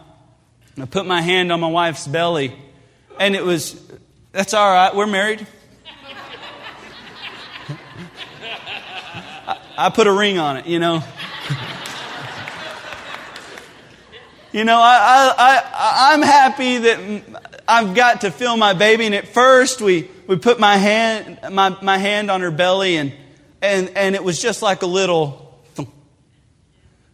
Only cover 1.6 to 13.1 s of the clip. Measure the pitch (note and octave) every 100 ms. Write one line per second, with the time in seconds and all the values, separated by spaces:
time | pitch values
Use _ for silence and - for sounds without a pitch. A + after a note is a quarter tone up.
1.6 | E3 E3+ E3+ D#3 C#3+ E3 E3+ E3 C3+ -
2.6 | - _ _ _ _ - G3 G3 F3 E3+
3.6 | - - - - _ _ _ F#3 G3 G#3+
4.6 | G3+ F#3 F#3 G3 G#3+ G3 G#3+ G#3+ G#3+ -
5.6 | _ _ - - - E4+ F#4 - - -
6.6 | G#4+ - - - - - F4 - D4+ -
7.6 | - - - - F3 - F#4 - A3 G3+
8.6 | - G3+ - F#3 D#3+ E3+ - D#3 - -
9.6 | - - F3+ A3+ G#3+ G3 G#3 F#3+ D3 C3
10.6 | E3 E3+ E3+ E3 - - - - - C#3+
11.6 | - - - - - - - - - -
12.6 | - - - - -